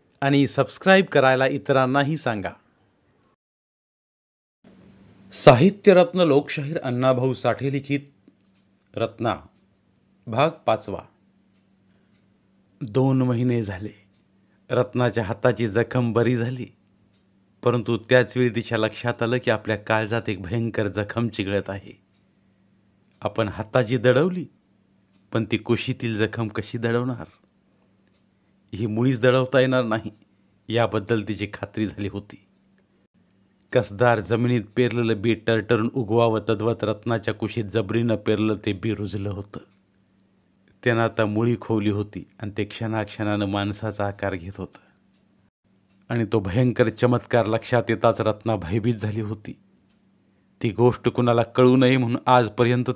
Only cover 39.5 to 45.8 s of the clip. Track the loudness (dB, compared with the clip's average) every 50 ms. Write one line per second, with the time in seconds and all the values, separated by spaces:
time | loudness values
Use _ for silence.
39.5 | -16 -20 -20 _ _ _ _ _ _ _ _ _ _ _ _ _ _ _ _ _
40.5 | _ _ _ _ _ _ -2 0 2 2 0 0 0 0 0 0 0 0 0 0
41.5 | 0 -2 -2 -2 -2 0 0 0 0 -2 -4 -6 -8 -14 -16 -16 _ -14 -12 -10
42.5 | -6 -6 -6 -6 -6 -8 -6 -4 -4 -4 -6 -6 -8 -6 -4 -2 -2 -2 -2 -2
43.5 | -2 -2 -2 -4 -4 -6 -6 -8 -6 -4 -6 -6 -6 -6 -6 -6 -6 -6 -10 -12
44.5 | -12 -12 -12 -14 -14 -20 _ _ _ _ _ _ _ _ _ _ _ _ _ _
45.5 | _ _ _ _ _ _